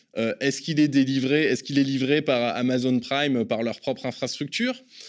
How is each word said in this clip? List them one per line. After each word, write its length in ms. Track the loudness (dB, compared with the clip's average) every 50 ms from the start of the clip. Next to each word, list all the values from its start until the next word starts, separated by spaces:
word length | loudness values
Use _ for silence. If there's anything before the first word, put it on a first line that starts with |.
| _ _ -4
euh, 160 | -2 -2 -2 -2 -2
est-ce 220 | -2 -2 -2 -2
qu'il 180 | -4 -2 2 2
est 80 | 2
délivré, 560 | 4 4 4 2 2 2 0 0 2 2 2 2
est-ce 180 | 2 0 0
qu'il 160 | -2 0 2
est 60 | 2 2
livré 380 | 2 0 0 0 2 2 2
par 340 | 2 2 0 0 0 0 0
Amazon 440 | 0 0 0 0 0 2 2 0 0
Prime, 460 | 0 -2 -2 -2 0 0 0 0 0
par 180 | 0 -2 -2 -2
leur 160 | -4 -6 -6
propre 260 | -6 -6 -6 -4 -6
infrastructure, 680 | -10 -8 -6 -6 -6 -6 -6 -8 -6 -4 -4 -2 -4 -4 -6 -12 _ -20 -20 -18